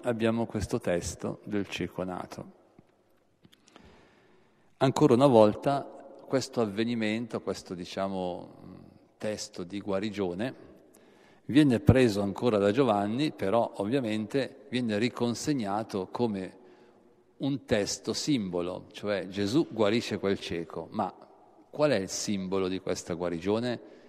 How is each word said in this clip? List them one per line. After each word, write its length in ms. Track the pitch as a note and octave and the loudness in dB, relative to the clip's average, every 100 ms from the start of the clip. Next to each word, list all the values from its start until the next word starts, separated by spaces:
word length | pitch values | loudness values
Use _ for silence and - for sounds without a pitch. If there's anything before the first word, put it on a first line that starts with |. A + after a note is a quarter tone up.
abbiamo 420 | B2+ A2+ A2+ A2+ | -2 0 2 0
questo 340 | A2+ A2 F#2 B2 | -2 -4 -4 -2
testo 600 | - F2 - - A2 - | 0 -2 -2 -8 -8 -8
del 240 | - G#2 G2 | -4 -4 -4
cieco 360 | - F2+ - | -6 -6 -6
nato. 520 | F#2 F2+ - - - - _ - _ _ _ _ _ _ _ _ _ - - - _ _ _ _ _ _ _ _ | -6 -8 -10 -12 -14 -20 _ -20 _ _ _ _ _ _ _ _ _ -20 -20 -20 _ _ _ _ _ _ _ _
Ancora 360 | C3+ - D3+ | 0 4 6
una 140 | A#2+ C#3+ | 8 8
volta 680 | A2+ G#2+ - C#3+ C#3 - - - - - | 10 8 6 -2 -2 -4 -16 -20 -20 -4
questo 320 | C3+ - - | -4 -2 -2
avvenimento, 840 | A2 G2 A2+ A#2+ G#2+ A2+ A#2+ G#2+ | -2 0 -2 0 0 -2 -4 -6
questo, 320 | - F#2+ - | -6 -6 -8
diciamo, 760 | F2+ F2 G2 G2 F#2+ F2+ F2+ E2+ - F2+ F#2 F2+ - _ _ | -10 -8 -6 -4 -4 -4 -6 -12 -18 -20 -20 -20 -20 _ _
testo 460 | G#2+ G#2 - - | -8 -6 -10 -10
di 160 | F2 G2 | -8 -8
guarigione, 720 | G2+ G2 A2 G2 F#2 F2 B2+ - - - - - - - - - | -2 -2 -2 -2 -4 -2 -6 -8 -20 -20 -20 -20 -20 -20 -20 -18
viene 340 | - B2 D3 A2+ | 2 6 6 6
preso 420 | - B2+ B2 G2+ | 6 6 4 2
ancora 360 | G2+ F2 B2 G#2+ | -2 -2 0 4
da 140 | G2+ | 4
Giovanni, 600 | A2 B2+ G2+ G#2 A#2+ D#3 | 4 2 2 0 -2 -4
però 440 | - G2 A#2 A2 - | -2 0 2 0 -2
ovviamente 880 | G2+ C#3 A2+ G#2+ G#2 C#3 A#2+ - - | -2 -2 -2 -4 -2 -2 -4 -8 -6
viene 280 | B2 A#2+ G#2 | -4 0 0
riconsegnato 1120 | A#2+ - A#2+ A2+ - C#3+ G2+ G#2 A2+ G2+ F#2 | 0 0 -2 -2 -2 -2 -2 -4 -2 -4 -4
come 460 | - A#2+ G2 F#2 - - - - _ _ _ _ _ | -2 0 0 -6 -12 -20 -20 -20 _ _ _ _ _
un 260 | C#3 C3+ | -4 -4
testo 480 | - A2 F#2+ - - | 0 0 0 -4 -4
simbolo, 760 | G#2+ - C3+ F#2+ F2 F2 F#2 - | -4 0 0 0 -2 -4 -6 -12
cioè 360 | - G#2 G2+ F#2 | -10 -4 -4 -4
Gesù 380 | G2 G2+ C#3 D#3+ | -2 0 0 0
guarisce 500 | A2 G2+ A#2 - G2+ | 2 2 2 0 -2
quel 180 | G2 G2 | 0 -2
cieco, 520 | - E2+ E2 E2+ E2 | -2 -6 -6 -10 -8
ma 220 | G#2+ F#2+ - - - - - - | -4 -4 -6 -20 -20 -20 -20 -16
qual 220 | - D3 | 0 2
è 60 | A2 | 2
il 120 | F#2 | 0
simbolo 580 | - - G2+ F#2 F#2+ F#2 | -6 -4 -4 -2 -2 0
di 120 | F#2+ | -2
questa 340 | - F#2 - | -4 -6 -6
guarigione? 640 | E2 F2 E2+ F2+ A2 B2 A2+ - - | -4 -4 -2 0 0 0 -4 -8 -20